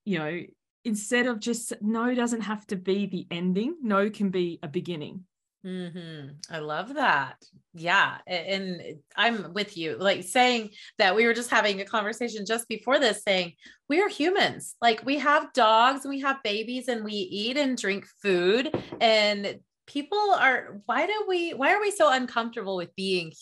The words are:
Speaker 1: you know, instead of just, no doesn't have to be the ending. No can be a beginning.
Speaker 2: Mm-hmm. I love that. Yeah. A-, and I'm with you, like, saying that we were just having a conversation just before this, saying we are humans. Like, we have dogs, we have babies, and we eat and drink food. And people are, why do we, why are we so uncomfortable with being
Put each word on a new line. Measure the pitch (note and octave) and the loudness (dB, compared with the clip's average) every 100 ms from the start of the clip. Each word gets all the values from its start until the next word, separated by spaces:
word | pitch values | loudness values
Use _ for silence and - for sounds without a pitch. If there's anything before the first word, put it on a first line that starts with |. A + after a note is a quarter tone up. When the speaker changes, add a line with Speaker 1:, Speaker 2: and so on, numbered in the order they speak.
Speaker 1:
you | G#3 E3+ | -4 -2
know, | D3+ E3+ - _ _ _ | -2 -6 -10 _ _ _
instead | A#3+ G#3 - B3 B3+ | -6 -4 0 0 2
of | A3+ | 0
just, | A#3 A#3 - A3+ | -2 -4 -4 -6
no | G#3 A3+ B3 | -2 0 0
doesn't | B3 A#3+ A#3 | 0 0 -2
have | G3+ G#3+ - | -4 -8 -6
to | F#3+ | -6
be | F#3 G3 F#3+ | -2 -2 0
the | F3+ - | -4 -6
ending. | E3+ F3+ F#3 B3 E4+ | -4 0 0 0 -4
No | A#3 G3 G#3 | 0 2 0
can | G#3 G3+ | 0 -2
be | F#3 F3 E3 | 0 -2 -4
a | D#3 | -6
beginning. | F3 F3 E3 A#2 F#3+ - _ _ _ | -6 -6 -8 -8 -12 -18 _ _ _
Speaker 2:
Mm-hmm. | F#3 F#3 F3 F3 E3 D#3 C#3 D3 - | -12 -10 -10 -12 -14 -14 -16 -16 -12
I | E3 | -8
love | D3+ D3+ G#3 | -6 -6 -4
that. | C#4+ A#3 D3 C3 - _ _ _ | 0 4 4 0 -8 _ _ _
Yeah. | E3+ E3 F#3+ C#3+ - - | -8 2 4 4 0 -6
A-, | F3 E3+ | -6 -2
and | G3 F#3+ E3+ - D#3 _ - | -4 -4 -8 -10 -16 _ 0
I'm | A3+ A3+ D#3+ | 0 0 -6
with | F#3 G3+ E3+ | -6 -6 -6
you, | D#3+ A#2 | -6 -2
like, | F#3+ F3+ | 0 0
saying | F#3 B3+ B3 A#3+ G#3+ - - - | 0 4 4 4 -2 -12 -20 2
that | G3 | 4
we | G#3 A#3 | 6 4
were | |
just | A#3 A#3+ | 2 2
having | A#3+ G#3 F#3+ | 2 2 0
a | |
conversation | G3 A3+ G3+ A3+ A#3+ G#3 G3 | -2 -2 -2 -4 -6 -6 -4
just | A3+ - | -4 -4
before | A3 - C#4+ | -8 0 2
this, | B3 G3 | 4 0
saying | G#3 F#3 F3 - - - - | 0 0 0 -6 -20 -20 -2
we | D4+ | 0
are | G4+ | 2
humans. | - D#4+ G4 F3+ C3+ - - | 0 0 2 0 0 -14 0
Like, | A#3 A3 A#3+ | 2 2 0
we | C#4+ | 0
have | C#4+ D4+ D4 | 4 2 2
dogs, | B3+ A3 A3 B3 C#4 | 2 6 8 6 4
we | C4+ C#4 | -4 -4
have | C#4 C#4 | -2 -2
babies, | G#3+ G#3 A3 B3+ B3+ | -2 -4 -4 -6 -4
and | A#3 | -4
we | G#3+ | -4
eat | G#3 F#3 G3 A3 C4+ | -6 -4 -4 -2 0
and | C4+ B3 | 0 0
drink | G3 G3 - _ | -2 -4 -6 _
food. | G3+ F3+ F3+ A#3 C#4 - - - | 0 4 4 2 2 -4 -8 2
And | A#3 A3 G#3 G3+ G3+ - _ _ _ | 4 6 4 0 -4 -8 _ _ _
people | C#4+ D4 G#4 G#4 F4 | -10 -4 -2 2 4
are, | C4 B3+ - G3+ - | 4 2 -4 -14 -4
why | A#3+ F4 | -2 0
do | G#4+ G4+ | -2 -2
we, | F4+ E4+ | -2 -2
why | A#3+ C#4 | -2 2
are | G4+ | 2
we | G#4 | 0
so | G4+ D4+ | 4 4
uncomfortable | B3+ B3 A#3 A#3 A3+ F#3+ | 4 0 -4 -4 -6 -6
with | F#3 E3+ - | -4 -6 -6
being | F#3+ F#3 D#3+ - | -2 -2 -2 -14